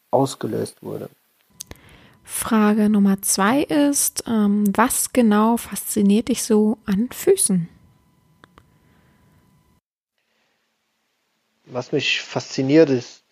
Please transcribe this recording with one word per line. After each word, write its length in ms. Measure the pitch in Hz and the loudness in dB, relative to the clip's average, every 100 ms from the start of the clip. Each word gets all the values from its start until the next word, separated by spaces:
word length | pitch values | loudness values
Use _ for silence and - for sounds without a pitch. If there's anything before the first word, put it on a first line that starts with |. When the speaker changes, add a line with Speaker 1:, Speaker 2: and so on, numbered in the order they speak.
| _ | _
Speaker 1:
ausgelöst 720 | 120 135 - 117 110 113 - | -2 -2 -4 -8 -8 -8 -12
wurde. 280 | - 107 104 - _ _ _ _ - - - - _ _ | -14 -12 -14 -18 _ _ _ _ -20 -20 -20 -20 _ _
Speaker 2:
Frage 680 | - - - 220 208 214 208 | -14 -10 -2 0 2 2 2
Nummer 320 | 214 202 196 | 2 2 0
zwei 400 | - - 196 269 | -2 0 0 0
ist, 600 | - 311 285 285 - - - | 0 0 0 0 -4 -6 -4
ähm, 380 | 226 208 208 208 196 | 0 2 2 0 2
was 380 | 220 - - | 0 0 -2
genau 440 | - 233 208 220 233 | 2 4 4 2 0
fasziniert 720 | - 196 - - 202 208 247 | -4 -10 -6 0 2 2 0
dich 120 | 226 | -4
so 360 | - 214 214 220 - | 0 2 2 -2 -4
an 220 | 196 247 | -2 -2
Füßen? 580 | - - 381 - 190 165 - _ _ _ _ _ _ - - _ _ _ _ _ _ _ _ _ _ _ _ _ _ _ _ _ _ _ _ _ _ _ _ _ _ _ _ _ _ _ | -2 0 2 2 -2 -2 -10 _ _ _ _ _ _ -20 -20 _ _ _ _ _ _ _ _ _ _ _ _ _ _ _ _ _ _ _ _ _ _ _ _ _ _ _ _ _ _ _
Speaker 1:
Was 260 | 127 123 | -10 -4
mich 300 | 147 127 - | -4 -2 -4
fasziniert, 680 | - 135 - - 135 151 156 | -6 -10 -8 -4 2 4 4
ist, 320 | 131 117 - _ | 2 -4 -16 _